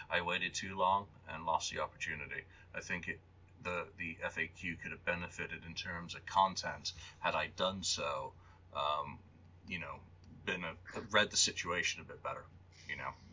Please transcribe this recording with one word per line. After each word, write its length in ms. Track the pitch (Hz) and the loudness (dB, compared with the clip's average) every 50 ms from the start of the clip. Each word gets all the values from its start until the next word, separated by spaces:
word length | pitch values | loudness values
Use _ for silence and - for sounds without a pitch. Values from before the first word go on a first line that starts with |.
| - - | -4 0
I 100 | 82 87 | 2 2
waited 300 | 87 85 90 92 90 87 | 4 4 2 2 2 0
too 240 | - - - 98 95 | 0 -2 -4 -2 2
long 300 | 95 92 92 95 98 101 - - - - - | 6 6 8 8 6 4 0 -12 -16 -12 -10
and 140 | 78 82 82 | -8 -2 2
lost 260 | 82 80 80 - - | 4 4 4 4 2
the 80 | - 82 | 0 0
opportunity. 640 | 78 - - - - 82 78 73 73 - 71 - - - - - - - - | -2 -2 -2 -4 -4 -4 -4 -4 -6 -6 -6 -8 -8 -10 -16 -20 -16 -10 -8
I 60 | - | -8
think 280 | - - 92 87 - - | -4 -2 -4 -2 -2 -4
it, 120 | 82 - - - - - - - - - | -6 -6 -8 -18 -20 -20 -20 -20 -14 -6
the, 240 | - 92 90 87 82 - - - | -4 0 0 0 -2 -4 -6 -6
the 180 | 85 82 80 - | -4 -4 -4 -2
F 140 | 80 76 - | -4 -4 -2
A 100 | 80 78 | -2 -2
Q 300 | 80 - - 95 90 82 - | -4 -4 -6 -4 -4 -4 -4
could 80 | - - | -4 -8
have 120 | 82 76 - | -8 -4 -2
benefited 540 | - 87 87 87 87 - - 85 - 82 80 - | 0 0 0 -2 -6 -4 -6 -6 -6 -6 -8 -8
in 80 | 85 87 | -8 -6
terms 400 | - - 92 87 85 85 85 - | -6 -4 -4 -4 -6 -6 -6 -8
of 120 | - - | -8 -6
content 680 | - - 95 95 95 90 - - 82 73 71 - - - - - - - - | 2 6 6 6 6 6 0 -2 -4 -4 -4 -4 -6 -6 -6 -12 -14 -8 0
had 140 | - 87 82 | 0 2 4
I 140 | 78 76 - - | 4 2 0 2
done 260 | - 92 92 98 95 | 2 2 2 2 2
so, 500 | 87 - - - 73 73 71 67 - - - - - - - - - - - | 2 2 2 2 2 0 0 0 -2 -6 -10 -12 -18 -20 -20 -20 -16 -8 -2
um, 420 | 71 71 73 76 73 71 71 71 65 - - - - - - - - - - | 0 2 4 4 2 0 -2 -6 -10 -14 -18 -20 -20 -20 -20 -20 -16 -8 -6
you 100 | 92 85 | -6 -4
know, 160 | 80 73 71 - - - - - - - - - - | -4 -6 -8 -10 -12 -16 -18 -18 -18 -18 -14 -8 -4
been 200 | 98 90 90 87 | -4 -2 -2 -2
a, 360 | 82 80 - - - - - 113 104 | -6 -6 -8 -10 -8 -8 -8 -2 4
read 200 | 104 104 107 104 | 6 6 6 6
the 60 | - - | 6 4
situation 640 | - - 98 - - 87 87 87 85 - - 85 | 4 4 4 0 0 2 2 4 4 2 0 -2
a 20 | 80 | -6
bit 180 | - 71 - | -12 -10 -6
better, 220 | - 135 135 - - - - - - - - - - - | -4 -4 -4 -4 -8 -14 -16 -20 -20 -20 -20 -14 -10 -8
you 60 | 71 | -6
know. 120 | 69 65 67 67 - - - | -4 -4 -6 -6 -8 -14 -18